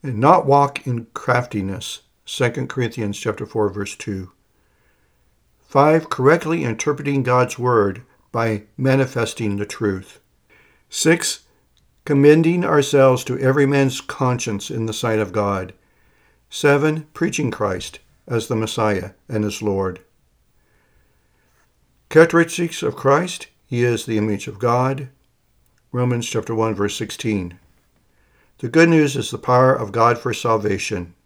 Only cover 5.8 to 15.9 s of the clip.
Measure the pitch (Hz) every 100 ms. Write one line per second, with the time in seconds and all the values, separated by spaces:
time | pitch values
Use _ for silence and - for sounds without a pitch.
5.8 | 151 160 160 - 131 165 156 170 131 107
6.8 | - 135 143 139 123 127 120 - 123 117
7.8 | 101 98 - _ _ 120 113 104 - -
8.8 | 135 135 131 123 120 - 110 101 104 -
9.8 | 107 95 - - _ _ _ _ _ _
10.8 | _ - 160 170 - - _ _ _ _
11.8 | _ _ - 143 143 156 165 180 160 151
12.8 | 135 143 135 127 - 131 131 139 139 139
13.8 | 135 131 - - 131 123 - 101 - 120
14.8 | 113 107 117 110 101 98 101 98 90 -
15.8 | _